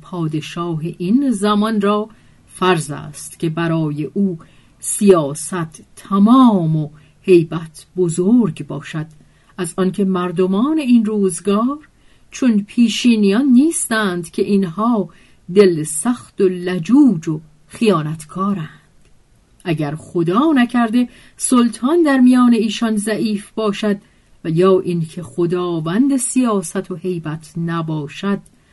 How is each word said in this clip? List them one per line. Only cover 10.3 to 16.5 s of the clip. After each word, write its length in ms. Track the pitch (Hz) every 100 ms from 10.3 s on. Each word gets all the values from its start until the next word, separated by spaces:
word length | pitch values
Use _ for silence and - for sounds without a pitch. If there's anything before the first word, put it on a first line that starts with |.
| 175 185 190 277 320
این 260 | 254 240
روزگار 760 | 208 214 190 - 202 202 247 302 - _ _ _ _
چون 320 | - 254 208
پیشینیان 840 | 202 - 233 - 247 220 196 208
نیستند 840 | 285 247 311 330 - 220 202 175 170
که 120 | -
اینها 680 | 202 202 185 160 226 220 170 - _ _ -
دل 280 | 190 190 160
سخت 580 | 156 - 233 240 - -
و 80 |
لجوج 800 | 190